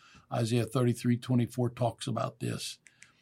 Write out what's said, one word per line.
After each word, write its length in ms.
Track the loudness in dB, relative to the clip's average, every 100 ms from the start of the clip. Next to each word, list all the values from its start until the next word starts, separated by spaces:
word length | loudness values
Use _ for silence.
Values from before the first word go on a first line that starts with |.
| -20 -20 -8
Isaiah 340 | -2 2 2 2
thirty-three 520 | 2 2 2 2 0
twenty-four 520 | 2 2 2 0 -2
talks 380 | 0 -2 -2 -4
about 320 | -2 -4 -4
this. 400 | -6 -4 -8 -12 _ _ -20 _